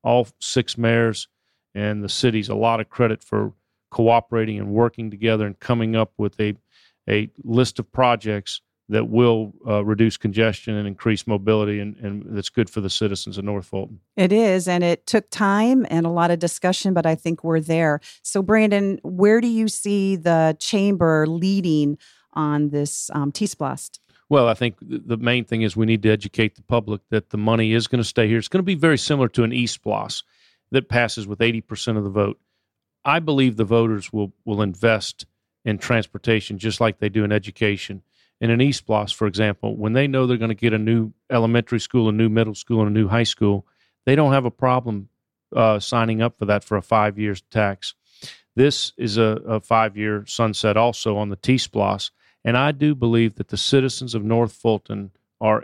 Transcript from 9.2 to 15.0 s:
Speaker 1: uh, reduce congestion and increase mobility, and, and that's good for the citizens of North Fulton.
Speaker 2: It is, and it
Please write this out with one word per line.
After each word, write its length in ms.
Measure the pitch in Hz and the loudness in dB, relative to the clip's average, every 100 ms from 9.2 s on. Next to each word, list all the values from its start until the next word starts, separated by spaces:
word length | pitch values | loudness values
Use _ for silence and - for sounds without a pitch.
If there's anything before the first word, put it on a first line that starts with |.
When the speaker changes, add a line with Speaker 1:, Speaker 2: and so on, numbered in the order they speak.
| 123 113 107 - 113 | 4 4 -2 -10 -4
Speaker 1:
uh, 160 | 104 | -2
reduce 360 | 104 104 113 - | 0 2 2 2
congestion 560 | 107 101 113 101 - | -4 0 0 0 -6
and 120 | 104 101 | -6 -6
increase 400 | 98 117 107 - | -4 -2 -2 -2
mobility, 540 | 104 101 107 104 104 | -2 0 0 0 -4
and, 160 | 104 - | -8 -10
and 380 | 110 101 101 104 | -10 -10 -8 -8
that's 140 | - | -4
good 180 | - 107 | -2 -2
for 140 | - | -4
the 80 | 98 | -4
citizens 480 | - 107 98 - 98 | -2 -4 -4 -8 -8
of 60 | |
North 200 | 101 101 | -6 -6
Fulton. 360 | 92 101 - 104 _ - | -6 -8 -8 -14 _ -2
Speaker 2:
It 160 | 180 | 0
is, 360 | 214 220 185 180 | 2 2 0 0
and 160 | 175 | 0
it 220 | 175 165 | 0 -2